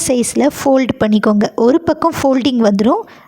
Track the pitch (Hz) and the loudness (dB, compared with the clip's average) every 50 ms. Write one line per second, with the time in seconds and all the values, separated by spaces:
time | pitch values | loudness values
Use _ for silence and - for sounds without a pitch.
0 | - - 262 247 226 - - 233 233 294 - - - 277 269 262 262 214 - - | 0 0 -2 -2 -2 -2 -2 0 0 0 -2 -2 0 0 2 2 0 -2 -2 -2
1 | 226 214 214 214 214 220 208 208 208 208 - - 226 240 269 330 330 - 302 320 | 0 0 2 2 2 2 0 0 0 -2 -2 0 2 2 2 2 0 -2 -2 -2
2 | 320 330 - - - 269 262 262 220 285 254 240 226 214 202 190 208 233 320 453 | -2 -2 -2 0 0 0 0 0 0 0 0 0 2 2 2 2 2 0 0 -2
3 | 466 - - - - | -4 -8 -16 -20 -20